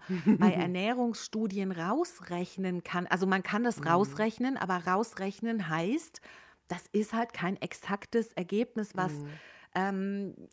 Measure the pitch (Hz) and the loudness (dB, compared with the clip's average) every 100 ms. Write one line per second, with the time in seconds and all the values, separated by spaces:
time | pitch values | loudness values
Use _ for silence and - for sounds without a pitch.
0 | - 180 180 220 202 - 175 180 214 247 | -2 0 4 6 6 6 2 0 0 0
1 | 240 202 - 220 220 196 190 170 175 285 | 0 -2 -6 -2 -2 -2 -2 -2 0 0
2 | 349 - 180 175 180 190 185 180 - 180 | 0 -4 -6 -4 -4 -4 -2 -2 -2 -4
3 | 180 175 190 190 - 208 240 180 156 175 | 0 2 4 2 2 0 2 2 4 4
4 | 208 - 220 - 254 277 180 180 180 190 | 4 2 0 0 -2 0 0 0 2 2
5 | 240 - 196 - 233 226 160 160 180 311 | 2 -2 -4 -2 -2 -2 0 0 2 0
6 | - - - - - _ - 180 - 208 | -2 -10 -20 -20 -20 _ -8 -8 -2 0
7 | 208 226 240 - 185 190 - - - 202 | 0 0 -2 -2 -2 -2 -6 -6 -4 -4
8 | - 233 220 - 170 208 240 220 208 190 | 0 -2 0 -4 -2 0 0 -2 -4 -2
9 | 180 147 147 156 - - - 180 196 196 | -2 -2 -8 -12 -18 -20 -6 -2 0 0
10 | 196 202 196 - - | -2 -4 -6 -10 -16